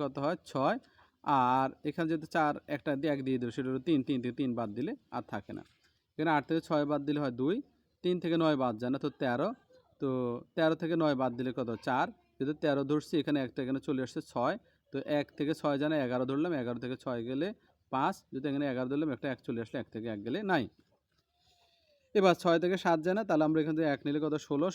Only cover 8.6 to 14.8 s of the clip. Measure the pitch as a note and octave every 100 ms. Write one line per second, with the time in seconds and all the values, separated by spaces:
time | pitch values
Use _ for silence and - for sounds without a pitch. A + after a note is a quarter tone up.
8.6 | B2+ A2 B2 C#3 D3 - C3+ A#2+ F#3+ B3+
9.6 | _ - _ - C3+ B2+ B2 A#2+ - -
10.6 | D#3+ D#3+ E3 E3 D#3 C3 C3 A#2+ B2+ B2
11.6 | A#2+ A2+ C#3+ B2+ D#3+ - _ - C#3 D3+
12.6 | D#3 C#3 C3+ D3+ - D#3+ C#3 D3 B2 -
13.6 | B2+ C3+ C#3+ C3 B2 D#3+ - B2 B2+ G3+
14.6 | _ _